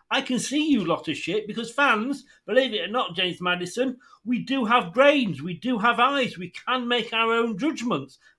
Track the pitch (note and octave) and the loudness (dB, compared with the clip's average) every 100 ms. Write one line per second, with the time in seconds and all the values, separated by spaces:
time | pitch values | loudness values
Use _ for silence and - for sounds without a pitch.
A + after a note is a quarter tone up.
0 | - B3 C4 B3 - C#4 D#4 B3 E3+ D#3 | -4 -4 0 -2 -2 -2 2 2 2 -2
1 | - C#3+ - F3 F3 A3 A#3 - C#4+ A3 | -2 -6 -4 -4 -4 -8 -6 0 2 2
2 | A#3+ C#4 - _ - A#3 C4+ G#3 F3 A#3 | 0 -6 -10 _ 0 2 2 -2 -4 -2
3 | G3+ F3 F3+ D#3+ F3+ F3 F3 - C4 - | -2 -2 -4 -2 -2 -2 -2 -2 -2 -4
4 | _ _ A3 A#3+ E3+ C4+ G#3+ A#3+ F3+ F#3+ | _ _ -4 -4 -2 -2 2 2 2 4
5 | C#4+ D4 A3+ B2+ D#3+ E3+ B3 A#3+ A#3 A3+ | 6 6 2 -2 -6 -6 -2 0 2 4
6 | B3+ C#4 A#3+ E3+ F3+ - - B3+ A#3+ A#3+ | 2 2 -2 -4 -14 -10 -4 -2 0 -2
7 | A3+ A3+ A3+ A#3 A#3 G3 C#4+ A3 A#3 D#3 | -2 -2 0 2 0 0 -2 -2 -2 -4
8 | C3+ - _ | -4 -16 _